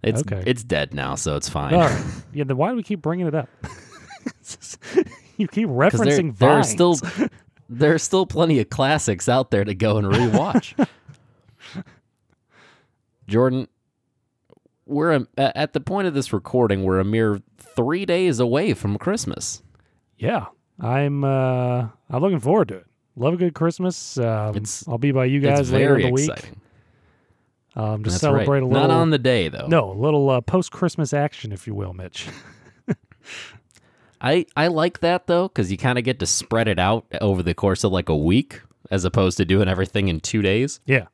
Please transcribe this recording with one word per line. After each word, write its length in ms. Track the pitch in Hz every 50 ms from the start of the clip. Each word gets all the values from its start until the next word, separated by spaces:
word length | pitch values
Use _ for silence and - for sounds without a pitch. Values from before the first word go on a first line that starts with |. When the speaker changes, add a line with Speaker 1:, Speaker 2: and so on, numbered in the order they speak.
Speaker 1:
It's, 180 | - 110 110 -
Speaker 2:
Okay. 220 | 151 101 104 95 92
Speaker 1:
it's 160 | 113 131 123 113
dead 280 | - 87 76 73 67 -
now, 200 | 71 67 65 69
so 200 | 69 - - 73
it's 100 | 73 -
fine. 280 | - - 73 71 139 156
Speaker 2:
All 60 | 175
right. 220 | 165 139 - - - - - - - - -
Yeah, 100 | 147 143
then 140 | 131 135
why 140 | 127 151 202
do 40 | 254
we 60 | 240 190
keep 180 | - 208 175
bringing 260 | - 151 170 180 180
it 80 | 160 147
up? 120 | 156 139 - _ _
<laughs> 1800 | - - - - - - - - - - 807 698 - - - _ _ - - - - - - - - - - - - - - - _ _ _
You 100 | - 214
keep 200 | - - 202 226 190
Speaker 1:
'Cause 220 | 127 120 143 190
there, 260 | - 113 117 135 147
Speaker 2:
referencing 200 | 143 175 156 113
Speaker 1:
there 120 | 95 123 135
are 40 | 147 147 -
Speaker 2:
Vines. 60 | -
Speaker 1:
still, 240 | 214 170 175 175 175 139 - 175 - 190 285 - _ - _ _ _ _ _ _
there 240 | 120 117 143 151 165
are 40 | 160
still 260 | - - - 190 190
plenty 340 | - - 147 170 165 156 131
of 100 | 107 -
classics 600 | - - 131 135 151 151 - - 104 87 - -
out 200 | 120 131 131 -
there 120 | - 101 98
to 100 | 104 101
go 220 | 90 113 110 104
and 100 | 110 104
rewatch. 680 | 98 101 110 123 117 107 - 147 202 - - - - -
Speaker 2:
<laughs> 1080 | - 277 - - _ _ - - _ _ _ _ _ _ _ _ _ - - - 180 - - _ _ _ _ _ _ _ _ _ _ _ _ _ _ - _ _ _ _ _ _ _ _ _ _ _ _
Speaker 1:
Jordan, 400 | - 101 113 127 131 127 131 131 - _ _ _ _ _ _ _ _ _ _ _ _ _ _ _ _ _ _ _ _ _ _ _
we're 280 | - 143 147 156 170 160
a, 140 | 139 120 - _
a-, 200 | - 139 127 -
at 160 | - 151 151 _
the 60 | 151
point 280 | 160 - 185 202 196
of 60 | 180 147
this 200 | 139 131 - -
recording, 500 | 98 - - - 127 120 107 98 95 95
we're 160 | 95 92 95
a 60 | 95
mere 360 | 101 107 113 113 107 104 98 - _ _
three 480 | _ - - - - 117 123 156 185 196
days 340 | 175 170 180 185 180 139 110
away 340 | 123 120 120 143 190 220 135
from 240 | - - 101 101
Christmas. 640 | 104 - - 202 233 - - - - - - - - _ - _ _ _ _ _ _ _ _ _
Speaker 2:
Yeah, 300 | _ 113 - 240 196 104 - _ _ _ _ _ -
I'm, 440 | - 117 123 139 143 143 143 143 139
uh, 640 | 135 135 135 131 131 127 127 123 123 123 123 120 110 - _ _ _
I'm 120 | - 123
looking 180 | 156 196 190 151
forward 300 | 104 131 180 220 165 -
to 60 | 95
it. 80 | 92 85 _ _ _ _ _ _
Love 200 | - 117 143 170
a 20 |
good 160 | 175 180 175 143
Christmas. 640 | - 160 165 170 - 185 185 175 - - - -
Um, 380 | 135 120 117 110 107 107 107 104
Speaker 1:
It's, 300 | 101 104 104 - - -
Speaker 2:
I'll 100 | - 123
be 140 | 117 123 143
by 140 | 135 131 127
you 120 | 127 135 143
Speaker 1:
it's 60 | 139
Speaker 2:
guys 240 | 139 139 143 139 123
later 240 | 131 135 - 143 139
in 60 | 123
Speaker 1:
very 20 | -
Speaker 2:
the 80 | 127
week. 180 | 123 135 147 156
Speaker 1:
exciting. 300 | - - - - - - _ _ _ _ _ _ _ _ _ _ _ _ _ _ _ _ _ _ _ _ _ _ _
Speaker 2:
Um, 280 | - 110 107 110 104 104
to 60 | 107
Speaker 1:
That's 120 | 90 180
Speaker 2:
celebrate 260 | 160 147 139 135 -
Speaker 1:
right. 160 | 143 139 139 131
Speaker 2:
a 40 |
Speaker 1:
Not 140 | 127 - -
Speaker 2:
little 160 | 147 - 165
Speaker 1:
on 120 | 165 165 160
the 80 | 156
day, 320 | 139 117 127 127 113 87 78
though. 160 | - - -
Speaker 2:
No, 240 | 151 165 165 117 95
a 60 | 95
little, 320 | 101 120 151 151 147 139 135
uh, 120 | 131 123
post-Christmas 680 | 117 - - 185 175 - - - - 170 - - 151 131
action, 400 | - 143 143 147 - - - 110
if 140 | 104 92 -
you 80 | 117 104
will, 200 | 101 98 92 90
Mitch. 340 | 92 92 90 _ - - - - - - - - - _ - _ _ _
<laughs> 1300 | - - _ _ _ - _ _ - - - - - - - _ _ _ _ _ _ _ _ _ _ _ _
Speaker 1:
I, 240 | - 123 151 180 165 _ _
I 120 | - 151
like 320 | 175 170 156 160 180 - -
that, 260 | - 170 175 180 _
though, 220 | - 170 175 277 196
'cause 220 | _ - 104 90
you 60 | 98
kinda 240 | 90 - 131 123 123 117
get 160 | 127 127 -
to 60 | 90
spread 400 | - - - - - 113 113 117
it 100 | 110 98 85
out 260 | 90 95 110 117 - _ - -
over 220 | - 104 98 90
the 140 | 87 90 98
course 280 | - - 98 92 - -
of, 80 | 98
like, 180 | 92 92 80 -
a 60 | 80
week, 460 | 73 76 82 95 123 - _ - - - - _ _ _ -
as 140 | 98 95 87
opposed 320 | 92 - - 95 92 90
to 80 | - 98
doing 220 | 82 95 98 104
everything 400 | 95 92 90 95 - - 107 98
in 120 | 95 85 78
two 240 | - - - 110 101
days. 380 | 95 98 110 127 147 - - _
Speaker 2:
Yeah. 220 | - 139 127 95 -